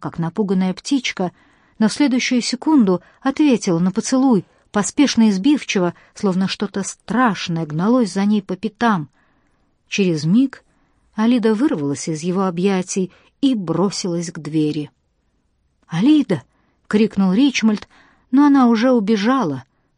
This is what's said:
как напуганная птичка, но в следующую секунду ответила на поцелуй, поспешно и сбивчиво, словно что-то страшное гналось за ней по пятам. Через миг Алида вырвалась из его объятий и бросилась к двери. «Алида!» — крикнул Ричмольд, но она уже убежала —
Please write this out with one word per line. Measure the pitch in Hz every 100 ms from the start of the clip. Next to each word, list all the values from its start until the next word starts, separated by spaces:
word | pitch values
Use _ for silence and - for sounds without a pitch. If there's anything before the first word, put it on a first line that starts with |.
как | 151 -
напуганная | 165 - 196 190 190
птичка, | 180 - 277 - - 175 _ _ _ _ -
но | 214
в |
следующую | - 294 254 - 254
секунду | - 240 311 311 196 180 _ _
ответила | 269 269 302 226 - 165
на | 185
поцелуй, | 208 - 262 269 208 - _ _
поспешно | 208 196 - 277 - 220
и |
сбивчиво, | 190 214 294 - 202 175 - _
словно | - 202 180 190
что-то | - 202 202
страшное | 185 - - 220 254 180 - 165 156
гналось | 151 196 254 214
за | 185 202
ней | 214
по | - 185
пятам. | 220 - 233 190 - _ _ _ _ _ _ _ -
Через | - 185 156 156
миг | 220 269 - _ _ _ _ _ -
Алида | 226 247 220 214
вырвалась | 302 214 143 139 -
из | 156
его | 170 180 190
объятий | 175 196 190 180 196 180 _ _ -
и | 269 240
бросилась | 165 160 196 - 196 170 170
к | 170
двери. | 147 156 151 151 143 _ _ _ _ _ _ _ _ _ -
«Алида!» — | 160 240 302 - 160 - _ _ _ -
крикнул | 208 214 - 190
Ричмольд, | 190 285 - 220 208 - _ _ _ -
но | 262 294
она | 277 247
уже | 226 254
убежала — | 247 196 220 208 269 185 131 - _ _